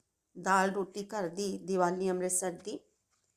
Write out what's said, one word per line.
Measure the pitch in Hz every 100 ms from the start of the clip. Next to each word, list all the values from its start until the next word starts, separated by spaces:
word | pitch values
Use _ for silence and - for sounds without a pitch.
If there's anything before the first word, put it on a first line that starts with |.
| _ _ _ 180
ਦਾਲ | 185 190 190
ਰੋਟੀ | 196 185 208 202
ਘਰ | 214 175
ਦੀ, | 175 202 196
ਦੀਵਾਲੀ | 175 190 175 185 190
ਅੰਮ੍ਰਿਤਸਰ | 185 185 185 185
ਦੀ। | 170 208 - - _ _ _ _